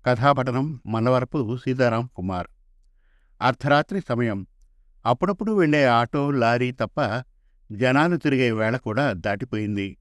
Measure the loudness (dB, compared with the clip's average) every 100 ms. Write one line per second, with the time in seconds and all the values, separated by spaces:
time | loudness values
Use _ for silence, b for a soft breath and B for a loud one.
0 | 0 2 2 2 0 -2 -4 -8 -6 -2
1 | 2 2 0 -4 -4 -4 -4 0 2 0
2 | -4 -8 -6 -6 -8 _ _ _ _ _
3 | _ _ _ _ -2 -2 2 2 2 -6
4 | -4 -2 -2 -4 -10 _ _ _ _ _
5 | -2 0 0 -2 -2 2 4 4 4 4
6 | 2 -2 -2 2 2 2 -2 -2 -6 -2
7 | -4 -4 -8 _ _ _ _ -2 2 2
8 | 2 0 0 2 2 2 0 -2 -4 -2
9 | -2 -2 -4 -4 -6 -4 -4 -4 -6 -10